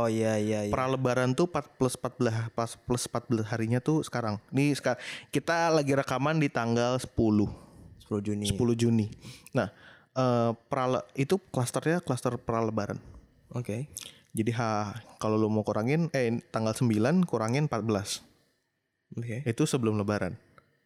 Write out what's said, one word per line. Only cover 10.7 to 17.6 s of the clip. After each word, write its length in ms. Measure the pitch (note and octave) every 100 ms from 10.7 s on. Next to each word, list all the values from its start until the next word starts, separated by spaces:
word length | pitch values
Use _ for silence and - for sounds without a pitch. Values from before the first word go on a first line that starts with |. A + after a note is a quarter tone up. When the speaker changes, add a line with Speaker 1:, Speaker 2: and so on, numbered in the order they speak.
| C3+ B2+
Speaker 2:
le-, 180 | B2+ -
itu 220 | - C#3 G3
klasternya 560 | - C3 B2 C3 D3+ F3
klaster 340 | - B2+ B2+ A#2+
pra 220 | - A2+
lebaran. 360 | A2 G#2+ G2+ - - - - _ -
Speaker 1:
Oke. 420 | A#2+ A#2+ A2 D3 - - - _
Speaker 2:
Jadi, 200 | - A2
ha, 360 | A#2 A2+ G#2 G#2 A2 - -
kalau 200 | A2 A2
lu 120 | G#2+
mau 120 | G#2+
kurangin, 460 | G#2 G#2+ A#2 D#3 E3
eh, 220 | C3+ A#2 A#2 -
tanggal 240 | A2+ A2
sembilan 480 | A2 B2 G#2+ A#2+ F#3
kurangin 440 | F3 A#2 A2 C3